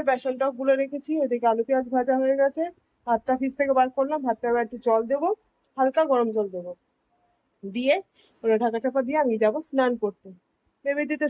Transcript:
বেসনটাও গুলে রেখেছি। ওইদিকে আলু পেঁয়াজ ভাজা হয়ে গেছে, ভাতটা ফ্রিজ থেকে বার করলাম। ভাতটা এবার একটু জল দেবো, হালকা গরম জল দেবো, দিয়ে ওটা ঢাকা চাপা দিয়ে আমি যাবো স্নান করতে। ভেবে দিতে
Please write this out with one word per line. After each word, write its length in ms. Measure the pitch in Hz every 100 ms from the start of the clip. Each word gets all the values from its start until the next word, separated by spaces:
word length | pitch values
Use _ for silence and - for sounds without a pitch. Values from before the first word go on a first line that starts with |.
| 285
বেসনটাও 420 | 254 269 254 269 247
গুলে 140 | 269 269
রেখেছি। 300 | 269 285 302 311
ওইদিকে 240 | 262 240 233
আলু 120 | 226 233
পেঁয়াজ 180 | 262 247 254
ভাজা 180 | 247 262
হয়ে 140 | 262 269
গেছে, 220 | 277 294 339 - _ _ 240
ভাতটা 260 | 226 - 254
ফ্রিজ 140 | 262 269
থেকে 140 | 277 262
বার 120 | 254 269
করলাম। 220 | 269 302 262
ভাতটা 180 | 240 240
এবার 120 | 240 233
একটু 100 | 233 233
জল 140 | 220 233
দেবো, 160 | 277 339 427 _ _ _ -
হালকা 240 | 262 320 311
গরম 180 | 254 233 214
জল 120 | 202 180
দেবো, 160 | 175 175 _ _ _ _ _ _ _ _
দিয়ে 320 | 196 220 262 370 - _ _ _
ওটা 120 | 226 220
ঢাকা 160 | 233 220
চাপা 180 | 254 269 254
দিয়ে 120 | 302
আমি 120 | 262 220
যাবো 140 | 214 277 -
স্নান 220 | 262 254 233
করতে। 260 | 202 - 196 180 _ _ _ _ 277
ভেবে 180 | 285 294
দিতে 140 | 302